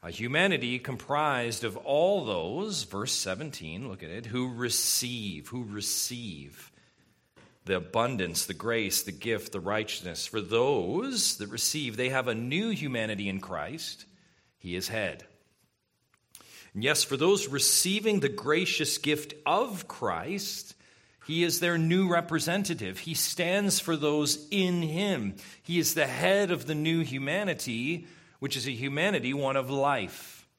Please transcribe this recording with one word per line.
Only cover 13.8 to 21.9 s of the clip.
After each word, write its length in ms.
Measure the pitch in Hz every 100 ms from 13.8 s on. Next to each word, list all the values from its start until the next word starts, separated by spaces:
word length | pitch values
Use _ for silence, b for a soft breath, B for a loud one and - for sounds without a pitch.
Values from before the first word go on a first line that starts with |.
| - - - b b b b b
He 160 | 95 87
is 140 | -
head. 340 | 110 98 71 - _ _ _ _ _ _ _ _ _ _ - B B B
And 100 | 98
yes, 200 | 120 147
for 120 | - 139
those 340 | 160 202 -
receiving 720 | 139 - - 185 202 214 202
the 100 | 143
gracious 680 | - 120 156 185 - 151 -
gift 380 | 147 151 - - -
of 420 | 175 254 190 -
Christ, 840 | - 113 82 104 196 - - - - b b b b -
he 160 | 160
is 160 | 170 165
their 180 | 175 170
new 320 | 160